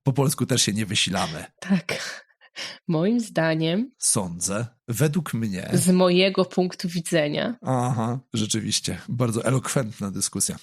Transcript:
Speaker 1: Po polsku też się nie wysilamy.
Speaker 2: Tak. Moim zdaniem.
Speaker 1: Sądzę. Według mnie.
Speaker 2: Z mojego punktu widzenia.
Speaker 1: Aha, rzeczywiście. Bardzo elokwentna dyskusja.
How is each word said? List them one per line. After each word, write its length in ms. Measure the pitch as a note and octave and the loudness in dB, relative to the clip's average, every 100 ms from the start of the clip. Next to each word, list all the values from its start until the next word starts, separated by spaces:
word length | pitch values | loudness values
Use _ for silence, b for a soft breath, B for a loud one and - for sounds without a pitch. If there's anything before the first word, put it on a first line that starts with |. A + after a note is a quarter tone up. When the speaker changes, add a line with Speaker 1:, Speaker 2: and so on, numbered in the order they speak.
Speaker 1:
Po 100 | - | 0
polsku 320 | C3+ C3+ - B2 | 2 2 0 0
też 160 | A#2+ | 2
się 120 | - | 2
nie 120 | G#2 G#2 | 0 -2
wysilamy. 600 | G#2+ - F#2 F2 D#2 - _ | -2 0 0 -2 -6 -12 _
Speaker 2:
Tak. 640 | - F#3+ - - - - - _ B B B B - | 0 0 0 -6 -6 -12 -18 _ B B B B -2
Moim 320 | D#3 F#3 A#3+ | 2 2 2
zdaniem. 720 | A3 - D#3+ D#3+ D#3+ F3+ C4 - | 0 0 2 2 2 0 -2 -4
Speaker 1:
Sądzę. 680 | - A2+ F2+ E2+ F#2 G2+ A#2 - - | 0 0 -2 -4 -4 -4 -4 -10 -8
Według 460 | G2+ D#3 E3 D3+ | 0 2 2 -2
mnie. 360 | A#2 A2+ F2+ - | -2 -2 -4 0
Speaker 2:
Z 160 | F3+ E3+ | 2 4
mojego 560 | F3+ F#3 F3+ G3 F#3+ F3+ | 6 6 6 4 2 0
punktu 440 | - F3+ - F3+ | 0 -2 -2 -4
widzenia. 680 | F3 D#3+ E3 D3 D#3 A3+ A#3 | -4 0 2 2 0 -2 -4
Speaker 1:
Aha, 580 | D3+ C3 B2 A#2 A#2 B2+ - | -2 0 0 0 -2 -4 -4
rzeczywiście. 680 | A2+ G#2+ A2 G2+ - - F2+ - | -2 0 0 0 -2 -2 -6 -6
Bardzo 360 | A#2+ B2 A2+ - | 0 0 0 2
elokwentna 680 | C3 - D3 A2+ - G2+ | 0 0 -2 -2 -4 -6
dyskusja. 440 | F#2+ - G2 - F2+ | -4 -4 -2 -4 0